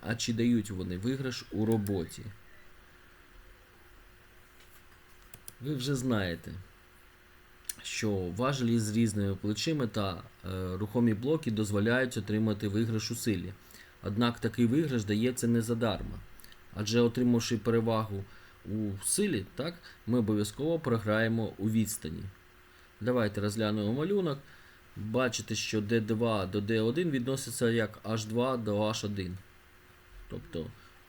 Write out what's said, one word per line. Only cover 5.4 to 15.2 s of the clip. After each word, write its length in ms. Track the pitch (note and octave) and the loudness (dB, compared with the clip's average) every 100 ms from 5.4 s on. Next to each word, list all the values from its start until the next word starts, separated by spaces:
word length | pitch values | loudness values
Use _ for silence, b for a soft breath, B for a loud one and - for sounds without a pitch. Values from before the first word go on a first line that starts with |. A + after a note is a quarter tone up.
| - - | -20 -12
Ви 140 | B2+ C#3+ | -6 -4
вже 200 | B2+ C3+ | -2 0
знаєте, 560 | B2+ A2 F#2 E2+ - F#2+ - - - - - - - - - - - - | 2 0 0 -4 -8 -14 -14 -20 -20 -20 -20 -20 -20 -20 -20 -20 -12 -10
що 280 | - - G#2+ | -8 -4 0
важелі 680 | G2 F2+ F2+ B2+ C3+ A#2 A#2 | 0 -2 -2 0 0 2 2
з 120 | G#2+ G#2+ | 2 4
різними 400 | A2+ G#2 G2 F#2+ | 4 2 0 0
плечима 520 | G#2 G#2+ E3 D#3 A#2 | -2 -2 0 0 0
та, 360 | A2 G2 F2 - - F2+ | -2 -2 -4 -12 -14 -8
е, 320 | F#2 F#2 F#2 | -6 -4 -4
рухомі 360 | G#2 B2 A#2+ | -2 2 4
блоки 380 | G#2 B2 D#3 B2 | 4 0 0 0
дозволяють 640 | G#2+ G#2+ G#2 A2 B2 B2+ A#2 | 0 2 2 4 4 2 -2
отримати 500 | G2+ G#2+ A2 G2+ G#2 | -2 2 2 0 0
виграш 440 | G2+ A2+ A2 - | 0 2 0 -2
у 40 | A#2 | -2
силі. 380 | - F#2+ F2 F#2+ B B B B | 0 0 -2 -12 B B B B
Однак 360 | - G#2 A#2+ A#2+ | -4 0 0 0
такий 260 | - A#2+ A#2+ | -2 2 4
виграш 380 | C3+ D#3 A#2+ | 4 2 0
дається 440 | G2+ G#2 | 0 2